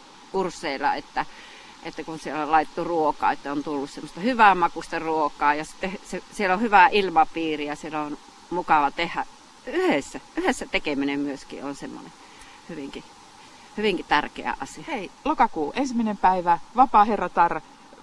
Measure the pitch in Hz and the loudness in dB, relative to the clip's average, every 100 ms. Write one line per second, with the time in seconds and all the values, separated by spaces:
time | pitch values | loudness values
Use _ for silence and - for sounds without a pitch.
0 | - - - 190 185 - 160 135 139 107 | -20 -20 -8 -4 -4 -6 -6 -2 -2 -2
1 | - - 147 - - - - - 165 - | -6 -8 -8 -10 -20 -20 -20 -16 -14 -12
2 | 156 160 165 143 147 160 151 - 175 170 | -10 -10 -8 -6 2 2 2 -4 -4 0
3 | 151 - - 117 139 147 143 143 143 - | 0 0 -2 -2 -4 -6 -6 -6 -8 -10
4 | 151 - 208 240 214 185 170 165 - 165 | -14 -6 -4 6 6 6 2 -2 -8 -6
5 | 160 160 147 - 147 147 156 - 190 185 | -2 0 0 2 0 0 -4 -8 -8 -8
6 | - 180 - - 196 185 233 202 175 208 | -10 -12 -10 -4 0 2 4 8 8 8
7 | 190 165 156 165 160 151 147 151 156 156 | 2 4 2 2 -4 -4 -6 -8 -8 -8
8 | 147 147 - - - 175 160 156 143 - | -6 -10 -14 -20 -8 -6 2 4 4 0
9 | 170 151 - - - - - 302 370 160 | -4 -4 -8 -10 -20 -16 -6 -2 2 0
10 | - 139 - - 370 - 156 - - 139 | -2 -12 -10 -4 -2 -2 -4 -4 -2 -2
11 | 139 143 143 131 - - 139 139 143 123 | -2 -2 -6 -8 -12 -12 -10 -10 -14 -16
12 | - - - - - - - 160 139 127 | -18 -20 -20 -20 -20 -20 -16 -14 -12 -14
13 | - - - - - - - - 214 175 | -18 -20 -20 -20 -20 -20 -16 -2 0 0
14 | - 147 - - - - 135 - 156 277 | 2 2 2 -6 -6 -6 -8 -12 -10 -8
15 | 175 - 277 311 233 165 147 - 269 233 | -10 -8 -4 2 2 2 -4 -2 -2 -2
16 | 220 202 190 185 175 170 - 247 262 220 | -2 2 2 2 2 0 0 2 4 6
17 | 208 202 180 - 170 160 - - - - | 4 2 -2 2 2 2 -8 -20 -20 -20